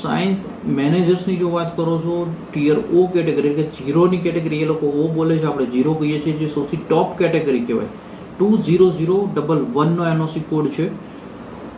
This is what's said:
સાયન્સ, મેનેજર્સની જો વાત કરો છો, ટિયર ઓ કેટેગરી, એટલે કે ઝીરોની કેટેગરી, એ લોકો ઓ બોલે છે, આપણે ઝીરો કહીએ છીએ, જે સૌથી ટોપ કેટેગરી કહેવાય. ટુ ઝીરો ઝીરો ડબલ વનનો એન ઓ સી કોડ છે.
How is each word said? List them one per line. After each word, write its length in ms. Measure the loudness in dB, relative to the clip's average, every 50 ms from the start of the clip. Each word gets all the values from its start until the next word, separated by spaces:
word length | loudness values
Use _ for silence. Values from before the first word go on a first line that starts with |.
સાયન્સ, 440 | -6 -4 -2 0 0 0 0 -2 -4 -8 -12 -8 -4 -2
મેનેજર્સની 680 | 0 2 2 2 4 4 4 4 2 2 2 0 0
જો 140 | 0 0 0
વાત 260 | 0 0 -2 -2 -2
કરો 220 | -2 0 0 0 0
છો, 360 | 0 -2 -2 -2 -2 -4 -6 -8 -10 -8 -4
ટિયર 240 | 0 2 2 2 2 2 2 4
ઓ 120 | 4 4 4
કેટેગરી, 420 | 2 2 2 2 0 2 2 2
એટલે 140 | 2 0 -2
કે 220 | -2 -4 -8 -6
ઝીરોની 320 | 0 2 4 4 4 4 2
કેટેગરી, 400 | 0 -2 -2 -2 -2 -2 -2 -2
એ 80 | 0
લોકો 220 | 0 0 0 0 0
ઓ 200 | 0 0 0 0
બોલે 300 | 0 0 2 2 2 2
છે, 80 | 0
આપણે 200 | 0 0 0 -2
ઝીરો 280 | 0 0 0 2 2 2
કહીએ 260 | 0 0 0 -2 -2
છીએ, 180 | -2 -2 -2 -2
જે 100 | -2 -2
સૌથી 300 | -2 -4 -4 -4 -4 -6
ટોપ 400 | -2 0 2 2 2 0 0 0
કેટેગરી 420 | 0 2 2 0 0 0 0 0
કહેવાય. 260 | 0 -2 -2 -2 -4 -6 -10 -14 -16 -18 -16 -16 -16 -16 -2 0
ટુ 180 | 2 4 4 2 2 2
ઝીરો 240 | 4 6 6 6
ઝીરો 380 | 4 2 0 0 2 0 0 0 -2
ડબલ 300 | -2 0 0 0 0 0 0 0
વનનો 320 | 2 2 2 2 0 0
એન 160 | 0 0 0
ઓ 40 | -2
સી 140 | -2 -4 -6
કોડ 300 | -6 -2 -2 -2 0 -2
છે. 200 | -2 -2 -4 -4 -4 -8 -14 -16 -16 -16 -16 -16 -16 -16 -16 -16 -16 -16 -16 -16 -14